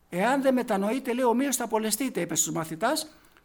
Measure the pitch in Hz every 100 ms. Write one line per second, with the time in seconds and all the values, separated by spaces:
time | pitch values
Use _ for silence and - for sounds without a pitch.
0 | _ 175 220 277 262 254 240 196 202 254
1 | 262 240 247 240 277 - 233 220 220 214
2 | 262 180 170 156 160 165 160 160 226 311
3 | - - - -